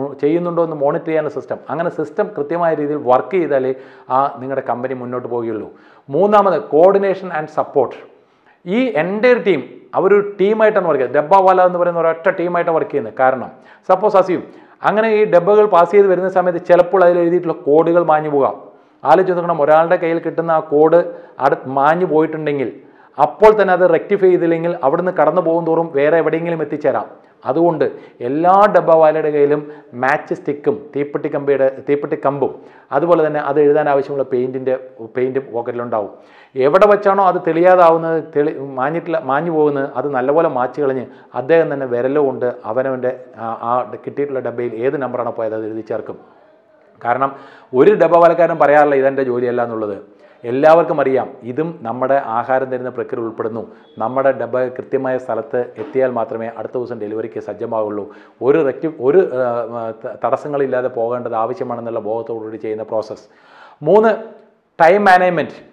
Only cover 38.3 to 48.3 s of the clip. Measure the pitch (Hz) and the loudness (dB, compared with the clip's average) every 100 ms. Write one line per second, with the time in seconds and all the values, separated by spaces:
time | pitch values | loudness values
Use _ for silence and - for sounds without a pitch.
38.3 | 143 147 131 139 131 135 165 165 160 131 | -2 -2 -4 -10 -6 -4 -4 -4 -4 -2
39.3 | 143 170 156 151 139 139 123 143 131 131 | -2 0 0 0 0 -4 -6 -4 -2 0
40.3 | 151 165 127 127 - 139 131 113 - - | 2 2 0 -4 -2 -2 -2 -6 -16 -14
41.3 | 123 135 165 156 139 131 120 127 147 139 | -8 2 2 2 -2 -4 -2 0 0 0
42.3 | 120 123 120 104 117 131 127 127 131 - | -2 -4 -6 -6 -4 -4 -4 -4 -6 -10
43.3 | 104 113 113 117 123 110 120 135 127 143 | -12 -10 -6 -2 -2 -4 -10 -10 -6 -6
44.3 | 131 120 117 120 110 131 147 127 123 117 | -6 -6 -6 -8 -4 -4 -4 -6 -6 -6
45.3 | 113 110 110 107 110 107 110 101 92 - | -6 -6 -6 -8 -10 -8 -10 -10 -16 -20
46.3 | _ _ _ _ _ _ _ 117 123 139 | _ _ _ _ _ _ _ -4 -2 -2
47.3 | 135 - - _ 127 170 202 165 170 170 | -6 -20 -20 _ 4 6 6 4 6 6